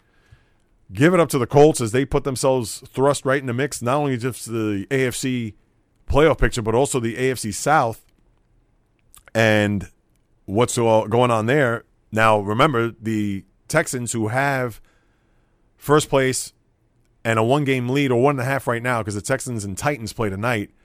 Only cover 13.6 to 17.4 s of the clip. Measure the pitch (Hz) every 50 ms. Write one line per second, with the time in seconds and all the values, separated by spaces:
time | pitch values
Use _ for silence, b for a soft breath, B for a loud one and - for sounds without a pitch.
13.6 | _ - - 156 165 - - 123 120 110 - 117 110 107 113 131 139 143 139 131
14.6 | 127 120 107 - - _ _ _ _ _ _ _ _ _ _ _ _ _ _ _
15.6 | _ _ _ _ - 139 147 151 143 - 147 135 131 131 127 - - - - _
16.6 | _ _ _ _ _ _ _ _ _ _ _ _ - 117 113 113